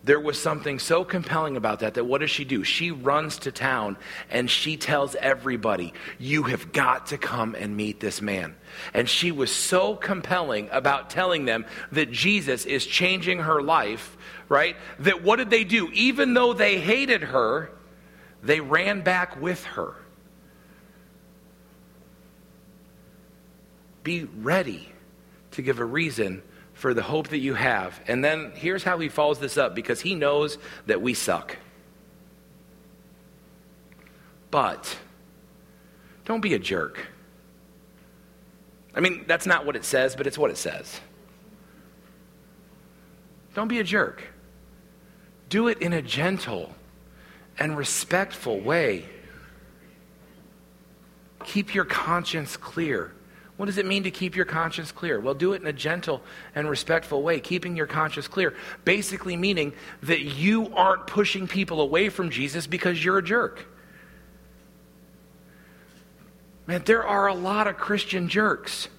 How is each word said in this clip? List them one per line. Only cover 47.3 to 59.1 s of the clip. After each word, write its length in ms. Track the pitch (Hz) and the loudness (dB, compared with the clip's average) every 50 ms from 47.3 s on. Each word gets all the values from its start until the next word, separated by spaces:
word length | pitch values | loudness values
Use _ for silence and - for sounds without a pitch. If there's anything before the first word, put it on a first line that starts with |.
| - - - - - - | -20 -20 -20 -18 -4 -2
and 200 | 143 156 156 147 | -2 0 0 -2
respectful 800 | 139 - - - - - 175 185 196 190 - - - 127 110 98 | -2 -2 -2 -4 0 2 2 2 2 0 -6 -8 -4 -2 -2 -2
way. 460 | 92 117 156 170 160 123 101 87 - - - - - - - - - - - - - - - - - - - - - - - - - - - - - - - - - - - - - - - - - - - - - - - - - | 0 2 2 2 2 2 0 -2 -6 -12 -18 -20 -20 -20 -20 -20 -20 -20 -20 -20 -20 -20 -20 -20 -20 -20 -20 -20 -20 -20 -20 -20 -20 -20 -20 -20 -20 -20 -20 -20 -20 -20 -20 -20 -20 -20 -20 -20 -20 -20 -20 -20 -20 -20 -20 -16 -14
Keep 320 | - - 208 196 - - | -4 -2 -2 -2 0 0
your 80 | 196 180 | -2 0
conscience 720 | 143 - - - 156 170 175 170 - - 165 147 139 - | 0 0 -2 0 0 0 0 0 -2 -4 -4 -6 -6 -10
clear. 560 | - - - - 165 170 151 127 98 82 - - - - - - - - - - - | -12 -12 -10 -4 -4 -2 0 0 -2 -2 -6 -10 -20 -20 -20 -20 -20 -20 -20 -10 -6
What 80 | 196 | -6
does 120 | 202 190 202 | -4 -2 -2
it 80 | 196 | 0
mean 180 | 185 196 196 190 | 0 0 0 -2
to 80 | 190 | -4
keep 260 | 180 - 190 180 160 180 | -4 -4 -6 -4 0 -2
your 80 | 180 | -2
conscience 480 | 175 160 160 165 165 156 - 165 147 - | 0 0 -2 -2 -2 -4 -6 -8 -10 -10
clear? 260 | - - 170 139 104 | -8 -4 -2 -2 0
Well, 140 | 107 131 139 | 0 -2 0
do 180 | 139 170 185 | 2 2 0
it 80 | 202 190 | 0 0
in 80 | - - | -4 -6
a 60 | 147 | -6
gentle 480 | 131 127 151 165 180 170 - 147 127 - - - - - - - | -4 -2 -2 -2 -2 -2 -4 -4 -6 -6 -14 -20 -18 -20 -10 -6
and 140 | 147 151 151 | -4 -4 -2
respectful 520 | 143 135 - - 165 165 160 - 151 139 | -2 -4 0 0 0 0 0 0 -2 0
way, 200 | 143 165 170 147 | 2 2 0 0
keeping 340 | - - 180 180 175 180 175 | 0 -2 -4 -4 -2 -4 -4
your 120 | 165 151 139 | -4 -4 -2
conscience 380 | - 156 160 156 - 151 139 | 0 -2 -2 -2 -2 -6 -10
clear. 300 | - - 190 190 160 - - - - - - - | -6 -2 -2 -2 -2 -2 -4 -14 -14 -14 -4 2
Basically 500 | - 185 208 196 - | 2 2 2 2 -4